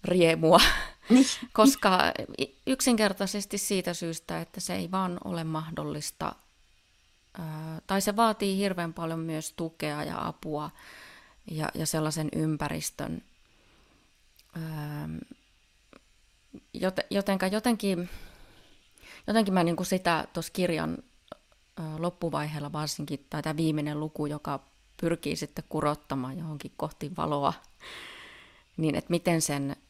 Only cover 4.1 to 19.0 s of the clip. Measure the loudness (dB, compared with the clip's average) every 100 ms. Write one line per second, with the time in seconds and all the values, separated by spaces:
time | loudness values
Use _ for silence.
4.1 | -6 -6 -6 -6 -8 -4 -4 -2 -2 -2
5.1 | -4 -6 -4 -4 -4 -6 -6 -6 -6 -8
6.1 | -6 -8 -8 _ _ _ _ _ _ _
7.1 | _ _ -12 -10 -8 -10 -10 0 2 2
8.1 | 4 4 4 0 2 0 0 -4 -4 -4
9.1 | -4 -4 -4 -6 -6 -6 -4 -6 -4 -6
10.1 | -4 -6 -6 -6 -6 -6 -12 -20 -20 -20
11.1 | -20 -20 -20 -10 -4 -4 -2 -2 0 0
12.1 | 0 -2 0 0 0 -2 -4 -6 -6 -8
13.1 | -8 -12 _ _ _ _ _ _ _ _
14.1 | _ _ _ _ -12 -8 -8 -6 -8 -8
15.1 | -8 -12 -18 _ _ _ _ _ -20 _
16.1 | _ _ _ _ -20 _ -2 -2 -2 -2
17.1 | -2 0 0 0 0 0 0 0 -2 -4
18.1 | -10 -16 -20 -20 -20 -20 -20 _ _